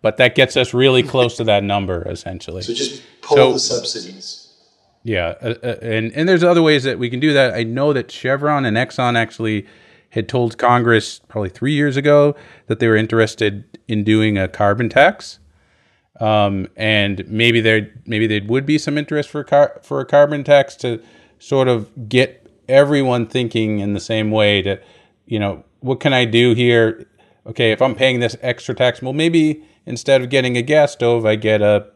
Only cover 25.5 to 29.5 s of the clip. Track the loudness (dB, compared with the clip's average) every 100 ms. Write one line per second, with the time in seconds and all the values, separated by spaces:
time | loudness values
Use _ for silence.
25.5 | -6 _ _ -6 -2 0 0 2 4 4
26.5 | 2 2 2 2 -2 -16 _ _ _ -18
27.5 | -2 0 2 0 2 0 0 -4 -4 -8
28.5 | -8 -8 -2 -2 -2 -8 -2 0 2 0